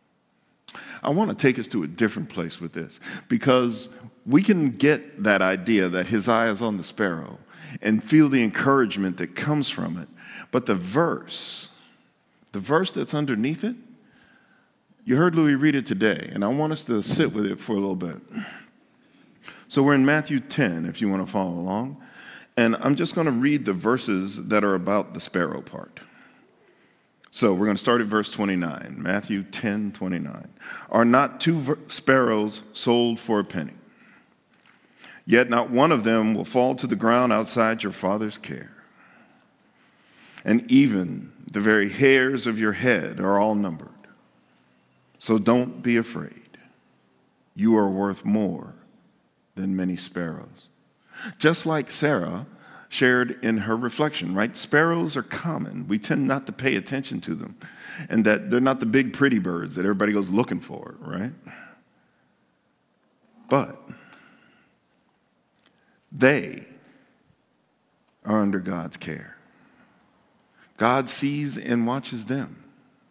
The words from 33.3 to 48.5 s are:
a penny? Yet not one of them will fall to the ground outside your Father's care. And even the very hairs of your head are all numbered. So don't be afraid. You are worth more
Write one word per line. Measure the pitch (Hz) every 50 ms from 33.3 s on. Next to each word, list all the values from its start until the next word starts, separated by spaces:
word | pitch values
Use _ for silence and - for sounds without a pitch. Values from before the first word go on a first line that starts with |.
| 110 104
a | 98
penny? | - - 85 76 67 - - - _ _ _ _ _ - _ _ _ _ _ _ _ _ _ _ _ _ _ _ _ _ _ - - - - -
Yet | - 117 120 127 117
not | 117 120 113 113
one | 120 127 147 170
of | 156 117 104
them | 113 113 110 107 110 110
will | 101 95
fall | - - 127 123 131 135
to | 127 -
the | 120 101
ground | 95 113 113 120 123 127 120
outside | 101 110 110 - - 120 113 110 113 110
your | 107 98
Father's | 90 - 98 92 101 107 110 107 - -
care. | - - 67 62 - - - - - _ _ _ _ _ - - _ _ _ _ _ _ _ _ _ _ _ _ _ _ _ _ _ _ _ _ - - - - -
And | - 110 120 120 117
even | 127 139 143 123 107 95 90 87 92 98 - - - - - -
the | - 104
very | 104 110 110 104 101 98
hairs | 98 113 139 135 135 131 127 131 139 120 110
of | 120 107 110
your | 110 107
head | 98 95 123 127 110 85 - - - -
are | 95 95 101 101
all | 104 110 107
numbered. | 104 104 90 80 76 - - - - - - - _ _ _ _ _ _ _ _ _ _ _ _ _ _ _ _ _ _ _ _ -
So | - - 113 110
don't | 101 117 120 123 123 123 - -
be | - 123 120
afraid. | 117 113 - - 82 76 - - - - _ - - - _ _ _ _ _ _ _ _ _ _ _ _ _ _ _ _ _ -
You | 90 104 113 113
are | 110 101 98
worth | 95 95 101 98 92 - -
more | 104 104 107 104 92